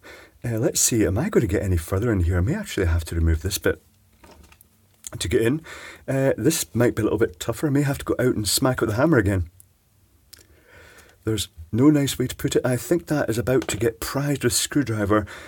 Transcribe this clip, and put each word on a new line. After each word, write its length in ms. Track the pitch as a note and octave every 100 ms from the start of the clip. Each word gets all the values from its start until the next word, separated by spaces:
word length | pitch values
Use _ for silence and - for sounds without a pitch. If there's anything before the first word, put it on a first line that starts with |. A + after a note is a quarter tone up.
| - - - _ A#2+
Uh, 140 | A2
let's 220 | C#3 -
see, 240 | - A#2 E2+
am 120 | F#2+
I 120 | F#3+
gonna 180 | G3+ A2
get 160 | G2+
any 140 | F2 F2
further 340 | - F#2+ A#2+
in 80 | G2+
here? 180 | F2 F2+
I 40 |
may 140 | F#2+ G#3
actually 320 | G3+ - F2
have 180 | E2+ E2
to 100 | E2+
remove 260 | E2 D#2+
this 160 | G2+ -
bit 240 | G2 - _ _ _ _ - - - _ _ _ _ _ - -
to 120 | F#2+
get 120 | A2
in. 200 | A2+ D#3 - - - - -
Uh, 280 | C3+ C3+ -
this 280 | A2+ E3 - A2
might 180 | A#2+
be 80 | -
a 40 | G#2+
little 120 | G#2
bit 220 | A2+ -
tougher. 280 | - A2+ D#3
I 20 |
may 140 | C3+
have 160 | C#3 C#3
to 60 | -
go 100 | -
out 160 | B2+ -
and 100 | G#2
smack 360 | - C3+ B2
with 80 | A2+
the 80 | G#2+
hammer 200 | D#3+ C#3
again. 320 | F#2+ F#2+ E2 - _ _ _ _ _ _ _ - _ _ _ - - - - _
There's 240 | - G#2+ - - -
no 180 | A2 C#3+
nice 300 | D3 C3+ -
way 80 | B2+
to 80 | -
put 220 | C#3+ D3+
it. 80 | B2+
I 100 | B2
think 320 | - F3 -
that 220 | D3 -
is 80 | A2
about 320 | A#2+ C3 -
to 80 | G2+
get 240 | A#2 -
prized 420 | - C3 C#3+ C#3
with 80 | B2
screwdriver 720 | - - D3 A#2 G#2+ G2+ G#2+ G#2 -